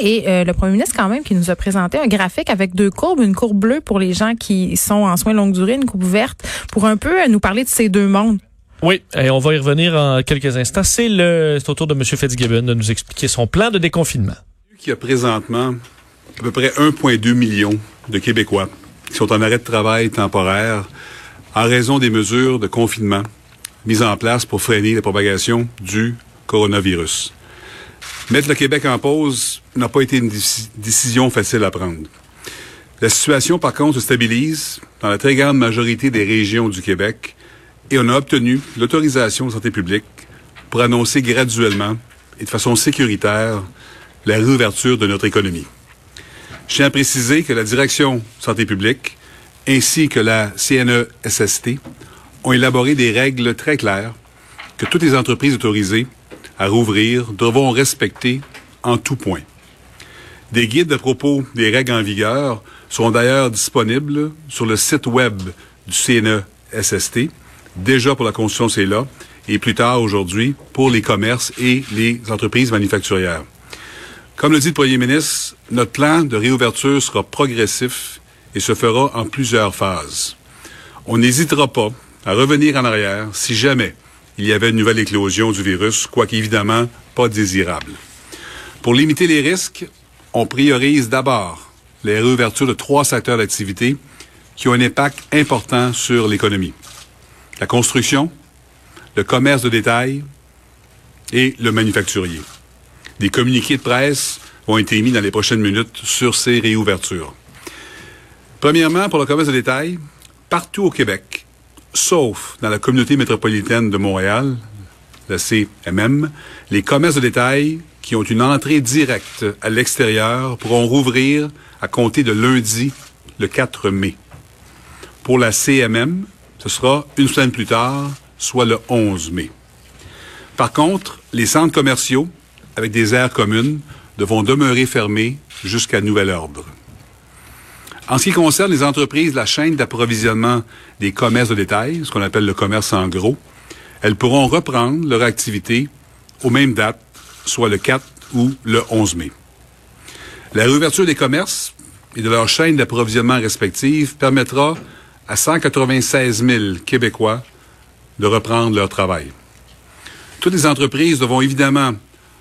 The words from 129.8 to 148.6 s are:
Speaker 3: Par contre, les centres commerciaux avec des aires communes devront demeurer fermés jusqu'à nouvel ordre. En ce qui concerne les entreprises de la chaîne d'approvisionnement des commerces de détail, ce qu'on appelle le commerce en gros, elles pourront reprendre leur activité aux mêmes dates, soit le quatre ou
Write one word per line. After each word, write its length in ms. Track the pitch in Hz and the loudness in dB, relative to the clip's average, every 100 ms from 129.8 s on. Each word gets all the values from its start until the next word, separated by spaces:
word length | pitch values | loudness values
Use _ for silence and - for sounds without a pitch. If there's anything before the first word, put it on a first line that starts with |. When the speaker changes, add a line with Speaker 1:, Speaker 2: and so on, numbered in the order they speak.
| - - - - - - - - | -20 -20 -20 -20 -20 -20 -10 -4
Speaker 3:
Par 160 | 120 | -2
contre, 460 | - 156 190 - - - | 2 2 0 -6 -16 -8
les 140 | 117 110 | -2 0
centres 280 | 156 165 | 2 2
commerciaux 540 | 160 139 127 - 131 170 - _ - - - | 2 2 0 0 -2 -2 -8 _ -20 -14 -6
avec 160 | 113 | -2
des 220 | 110 110 | 0 2
aires 160 | 123 127 | 2 2
communes 480 | - 104 110 131 151 - - - - | 0 0 2 0 -2 -8 -20 -16 -6
devront 240 | 98 110 | 0 0
demeurer 440 | 107 135 139 123 127 | 2 2 2 2 0
fermés 520 | 127 104 107 113 139 - - | 0 -2 -2 -2 -6 -14 -14
jusqu'à 360 | 95 113 - 107 | -6 -4 -2 -2
nouvel 300 | 101 104 95 | 0 2 0
ordre. 340 | 87 78 - - - - - - - _ - - - - - - - - | -2 -8 -14 -18 -20 -20 -20 -20 -20 _ -20 -20 -20 -20 -20 -20 -18 -2
En 80 | 131 | 0
ce 80 | |
qui 60 | 196 | 2
concerne 400 | 175 160 143 196 | 4 4 2 2
les 120 | 151 | 2
entreprises 500 | 143 143 139 147 165 | 2 0 0 0 0
de 40 | 131 | 0
la 100 | 110 | -2
chaîne 300 | - 156 151 | 0 0 0
d'approvisionnement 840 | 120 117 117 113 113 110 120 120 - - - - | -2 -2 -2 0 0 2 2 0 -4 -14 -20 -6
des 140 | 101 | -6
commerces 380 | - 120 117 117 | 0 2 2 2
de 40 | |
détail, 480 | 107 95 104 123 170 | 0 0 -2 -2 -6
ce 60 | 147 | -4
qu'on 120 | 117 | -4
appelle 240 | 98 110 101 | -2 0 0
le 80 | |
commerce 380 | 92 98 107 - | 0 -2 -2 0
en 120 | 98 92 | -2 -2
gros, 280 | 90 104 147 - - - - - - | 0 -2 -2 -10 -20 -20 -20 -20 -4
elles 140 | 107 | -2
pourront 320 | - 120 139 131 | 0 2 2 4
reprendre 600 | 160 - 123 120 156 156 | 0 0 0 0 0 0
leur 160 | 113 | 2
activité 640 | 120 113 - 104 101 117 143 - _ _ - - | 2 0 -4 -6 -2 -2 -2 -10 _ _ -20 -6
aux 80 | 131 | 0
mêmes 220 | 127 139 | 2 2
dates, 280 | 110 107 120 _ - - - | 2 -2 -4 _ -20 -20 -12
soit 240 | - - 113 | -8 0 0
le 80 | 101 | 2
quatre 300 | - 131 - - - | 0 -2 -4 -20 -4
ou 200 | 123 127 135 | 0 0 0